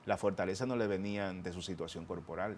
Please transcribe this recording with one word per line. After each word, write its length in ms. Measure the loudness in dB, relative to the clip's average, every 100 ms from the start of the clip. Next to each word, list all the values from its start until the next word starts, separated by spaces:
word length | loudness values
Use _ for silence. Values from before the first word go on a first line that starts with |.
| 0
la 120 | 2
fortaleza 480 | 4 4 2 2 0
no 80 | 2
le 100 | 2
venía 460 | 2 2 0 0
de 180 | -2 -4
su 80 | -4
situación 420 | -4 -4 -4 -6 -6
corporal, 460 | -6 -4 -2 -2